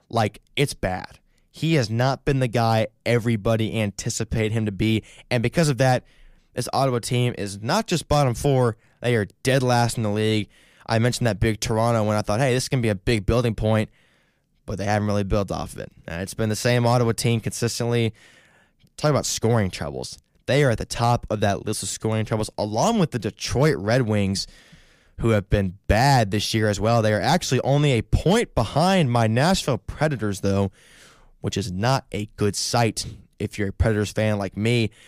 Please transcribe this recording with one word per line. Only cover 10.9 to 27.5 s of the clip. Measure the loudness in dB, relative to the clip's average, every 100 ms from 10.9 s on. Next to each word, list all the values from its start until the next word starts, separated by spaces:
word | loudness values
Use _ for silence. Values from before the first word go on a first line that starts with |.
| 2
mentioned | 2 2 -2
that | 0
big | 0 -2
Toronto | -2 0 2 2
when | 2 0
I |
thought, | 0 0
"Hey, | 0 0
this | 0
can | -2
be | 0
a | -2
big | 0 -2 0
building | 0 0
point," | -2 0 0 0 _ _ _ _ _ _ _ -10
but | -6
they | -2
haven't | 0 0
really | -2
built | 0 -2 -2
off | -6 -8
of | -10
it. | -14 -16 -12
Uh, | -10
it's | -8
been | -4 -4
the | -2
same | 0 2 4
Ottawa | 2 2
team | 0 0 0
consistently. | -2 -4 -4 -2 -2 0 0 -4 -18 -20 _ _ _ _ _ -4
Talk | 0
about | 0 0
scoring | -2 0 2 0
troubles. | -4 -8 -8 -12 -14 _ _ -2
They | 2 2
are |
at | 0
the | -4
top | -2 2 2 0
of | -2
that | 0 0 -4
list | -6
of | -6
scoring | -6 -4 -2 -2
troubles, | -4 -4 -4
along | -4 0 2 2
with | 0
the | 0
Detroit | -6 -6 -4 0 2 2
Red | 0 0
Wings, | 2 0 0 -2 -6 -14 -20 -20 -20 _ _ -4
who | 0
have | 0 2
been | 0 0 -4 0
bad | 2 4 4 2
this | 0 -2
year | 0 0
as | 0
well. | 2 2
They | 2
are | 0
actually | 2 0 0